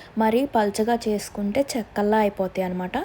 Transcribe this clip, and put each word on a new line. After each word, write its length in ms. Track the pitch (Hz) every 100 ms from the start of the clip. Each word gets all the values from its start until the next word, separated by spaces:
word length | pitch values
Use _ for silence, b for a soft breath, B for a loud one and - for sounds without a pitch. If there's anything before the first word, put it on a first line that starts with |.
| B -
మరీ 180 | 220 226 277
పల్చగా 400 | 233 208 202 214 233 226
చేసుకుంటే 520 | 208 - - 202 214 277
చెక్కల్లా 460 | 247 202 - 208 214
అయిపోతాయి 400 | 208 202 190 190 185
అన్నమాట. 280 | 185 185 262